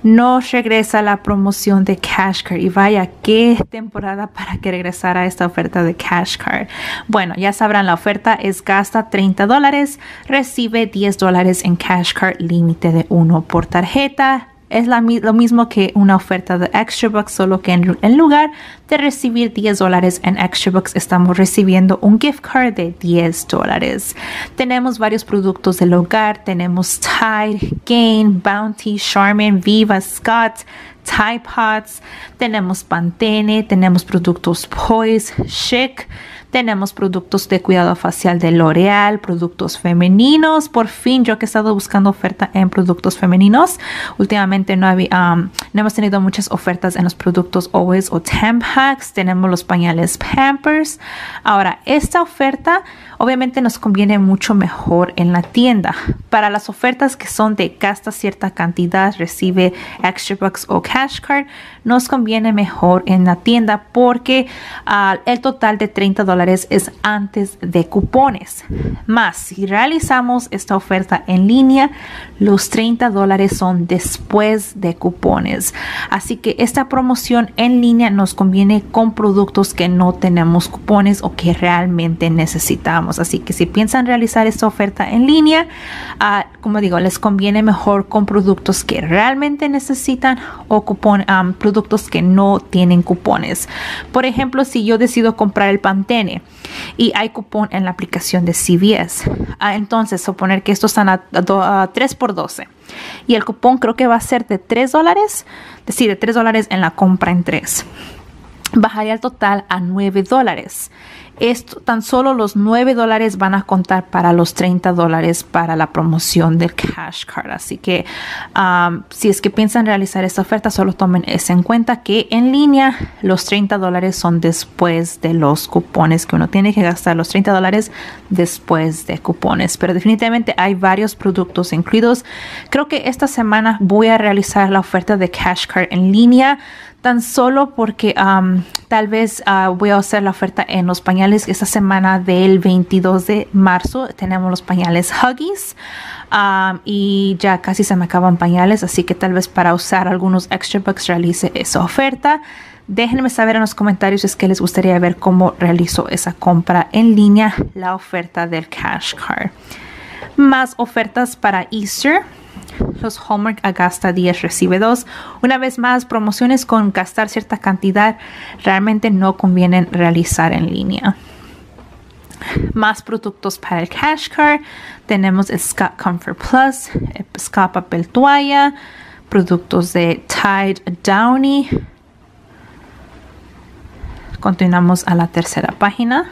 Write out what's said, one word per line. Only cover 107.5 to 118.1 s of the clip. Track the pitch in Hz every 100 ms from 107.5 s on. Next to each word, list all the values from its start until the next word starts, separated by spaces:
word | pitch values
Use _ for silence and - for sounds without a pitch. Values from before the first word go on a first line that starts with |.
| 160 - - - - - - - - - - -
Bajaría | 233 214 214 214
el | 220
total | 247 - 208 202 196
a | 185
nueve | 175 185 196 196
dólares. | 190 262 233 165 - - - - - - - -
Esto, | 233 247 - -
tan | - 226
solo | - 254 269
los | 254 208
nueve | 208 208 233 254
dólares | 240 226 220 220 190
van | 190 196
a |
contar | - 190 180 185 180
para | 185 175
los | 170 170
treinta | - 180 180 185
dólares | 175 170 165 165 170
para | - 170 165
la | 160 156
promoción | - 165 160 - 175 165 165
del | 170
Cash | - - - 160 -
Card. | - - -
Así | - - -
que, | - 175 -